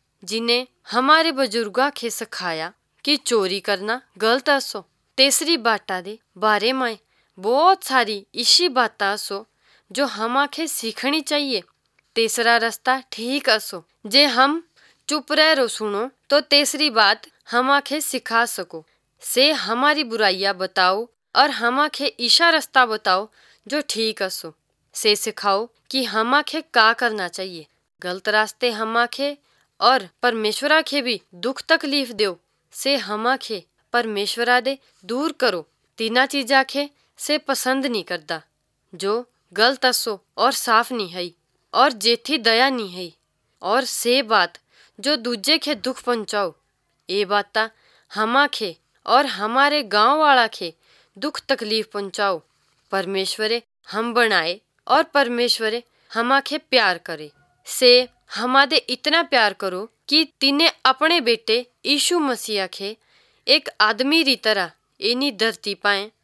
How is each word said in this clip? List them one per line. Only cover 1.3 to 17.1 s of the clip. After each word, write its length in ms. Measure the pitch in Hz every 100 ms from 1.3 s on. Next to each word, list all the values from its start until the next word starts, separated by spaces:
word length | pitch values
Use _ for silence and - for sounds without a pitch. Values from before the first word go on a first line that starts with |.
बुजुर्गा 580 | 277 262 220 214 196 277
खे 200 | 277 233
सिखाया 640 | - 220 - 180 160 165 - _ _
कि 120 | - 294
चोरी 440 | - 233 190 196
करना 400 | 180 196 208 247 - 190
गलत 320 | 220 254 -
असो। 360 | 277 - 208 - _ _ -
तेसरी 400 | 277 254 311 330
बाटा 440 | 226 208 - 185
दे 180 | 180 214 _ 185
बारे 340 | 214 208 220
में 260 | 262 247 214 _ _ _ -
बहुत 460 | 196 262 339 381
सारी 420 | - 262 220 202 -
इसी 340 | 220 233 - 359
बातां 440 | 254 226 - 196
असो 340 | 208 - 202 220 _ _ _ _
जो 140 | 196
हम 340 | 277 196 226 254
आखे 280 | 285 294 320
सीखनी 540 | - 226 - 262 311
चाहिए। 420 | 285 294 285 220 - _ _ _ _ -
तेसरा 400 | 226 240 233 233
रास्ता 460 | 226 - - 262 -
ठीक 360 | - 233 285 269
असो, 340 | 214 - 180 - _ 214
जे 180 | 262 294
हम 360 | 240 269 320 - _ _ _ -
चुप 240 | 302 -
रह 200 | 302 311
रो 140 | 302 233
सुनो 420 | - 214 202 247 - -
तो 100 | 285
तेसरी 480 | - 285 285 277 302
बात 360 | 226 202